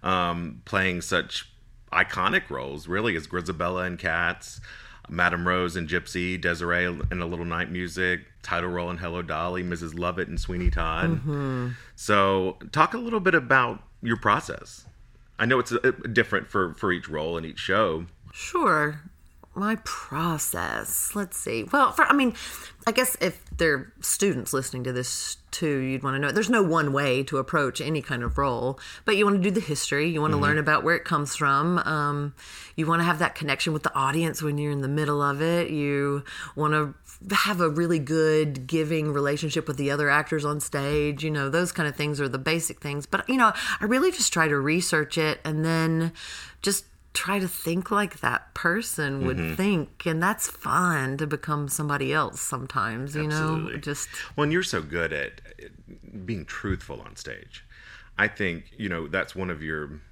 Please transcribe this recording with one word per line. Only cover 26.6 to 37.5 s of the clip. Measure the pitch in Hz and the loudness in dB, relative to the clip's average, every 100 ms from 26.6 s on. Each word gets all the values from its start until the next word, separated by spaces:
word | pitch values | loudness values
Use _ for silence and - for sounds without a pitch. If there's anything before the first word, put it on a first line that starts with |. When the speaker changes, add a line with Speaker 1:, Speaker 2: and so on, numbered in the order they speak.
Speaker 2:
one | 190 165 147 | 6 4 4
way | 139 143 127 | 2 2 2
to | 135 143 | 0 -2
approach | 131 165 135 - | 0 0 0 -2
any | 143 156 | -2 -2
kind | 123 123 | -2 -4
of | 120 - | -2 0
role, | 139 120 127 135 - - - | 0 0 -2 -4 -12 -6 0
but | 202 | 4
you | 208 | 6
wanna | 202 | 6
do | 185 | 4
the | 196 | 2
history. | 180 147 - 143 160 | 0 -4 0 0 0
You | 160 | 2
wanna | 151 147 | 2 4
Speaker 1:
Mm-hmm. | |
Speaker 2:
learn | 143 151 | 4 4
about | 151 151 | 4 4
where | - 170 | 4 2
it | - | 2
comes | 160 147 - | 0 0 0
from. | 147 139 160 175 | 4 4 4 2
Um, | - 156 147 147 143 - - - - - | 0 0 0 0 -4 -6 -18 -18 -12 -4
you | 160 | 2
wanna | 165 | 4
have | 175 160 | 4 2
that | 165 | 0
connection | - 147 135 - | 0 -2 0 0
with | 151 | 0
the | - - | 0 0
audience | 135 156 165 - | 0 2 0 0
when | 151 147 | -2 0
you're | 147 | 0
in | 143 | 0
the | 135 | 0
middle | 147 147 147 | 0 2 2
of | 143 139 | 2 2
it. | 160 170 170 | 2 2 2
You | 151 143 143 143 143 139 - 143 - | 0 0 2 0 -2 -4 -12 -10 -2
wanna | 151 151 147 - - - 196 | 2 2 0 -4 -18 -18 -2
have | 196 202 | 0 2